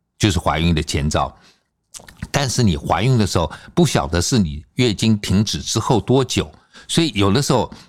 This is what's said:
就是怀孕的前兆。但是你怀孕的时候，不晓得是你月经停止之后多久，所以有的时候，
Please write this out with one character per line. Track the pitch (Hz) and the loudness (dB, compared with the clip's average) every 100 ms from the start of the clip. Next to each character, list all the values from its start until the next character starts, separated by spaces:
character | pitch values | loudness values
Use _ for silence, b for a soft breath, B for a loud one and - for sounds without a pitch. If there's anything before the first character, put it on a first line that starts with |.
| _ - | _ -2
就 | 107 | 0
是 | 82 | 0
怀 | 82 76 | 0 0
孕 | 85 | 0
的 | 82 | 0
前 | 78 82 73 | -2 -4 -2
兆。 | 82 65 - b b b _ _ - - - - | -2 -4 -8 b b b _ _ -20 -20 -18 -6
但 | 139 139 | -4 -2
是 | 110 | 0
你 | 117 | 0
怀 | 78 - 82 | 0 -2 -2
孕 | 120 127 | 2 2
的 | 101 | 2
时 | 95 | 0
候， | 80 B B | -2 B B
不 | - | 0
晓 | 175 - 76 | 2 2 0
得 | 80 | -2
是 | 104 127 | 0 0
你 | 87 73 - | 0 -4 -8
月 | - 123 | -2 0
经 | 95 110 107 | 2 2 0
停 | - 92 | 2 0
止 | 107 78 | 0 -4
之 | - - | -4 -4
后 | - 117 | 0 0
多 | - 127 | 2 0
久， | 127 - 78 - B B B | 2 -2 -4 -8 B B B
所 | - | 0
以 | 165 | 0
有 | 104 98 | 2 2
的 | 107 | 2
时 | 139 | 2
候， | 131 90 B | 0 0 B